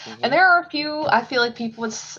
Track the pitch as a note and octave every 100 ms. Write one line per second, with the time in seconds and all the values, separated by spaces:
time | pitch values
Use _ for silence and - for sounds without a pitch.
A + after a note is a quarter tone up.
0 | A3 A3 A#3+ D4+ F#4 F4 F4 D4 D4+ D4+
1 | D#4 A3+ A#3+ B3 A#3+ A#3 A3+ A3+ A3+ A3
2 | -